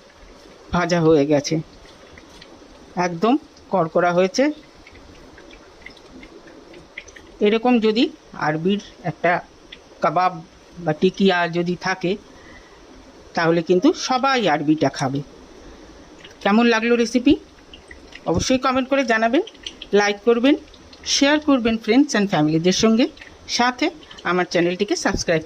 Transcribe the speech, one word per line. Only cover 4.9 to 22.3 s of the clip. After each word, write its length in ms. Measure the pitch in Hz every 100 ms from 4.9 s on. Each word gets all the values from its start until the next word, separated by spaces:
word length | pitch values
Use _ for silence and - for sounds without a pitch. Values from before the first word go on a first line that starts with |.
| - - - - - - - - - - - - - - - - - - - - - - - - -
এরকম 340 | 208 220 247 240
যদি 240 | 220 214 302 - -
আরবির 480 | - 147 160 180 208 - -
একটা 280 | 170 - 170 180 - - - - - -
কাবাব 320 | 170 165 180 165 - - - 175
বা 160 | 165
টিকিয়া 540 | 151 185 - 190 175 170
যদি 280 | 170 175 175
থাকে, 300 | 185 185 175 208 - - - - - - - - - - -
তাহলে 280 | 175 165 170
কিন্তু 320 | 165 180 285
সবাই 540 | - - 254 269 254 185
আরবিটা 420 | 147 147 156 139
খাবে। 300 | - 139 139 - - - - - - - - - - - -
কেমন 240 | 196 220 240
লাগলো 280 | 226 233 240
রেসিপি? 380 | 226 247 262 349 - - - - - - - - -
অবশ্যই 320 | 175 - 254
কমেন্ট 300 | 269 262 254
করে 140 | 277 233
জানাবেন, 360 | 220 226 285 453 - - - -
লাইক 240 | 196 202 202 233
করবেন, 300 | 233 262 302 - - - - -
শেয়ার 340 | - 277 302
করবেন 360 | 302 262 226 220
friends 340 | - 247 294 208
and 120 |
ফ্যামিলিদের 500 | 196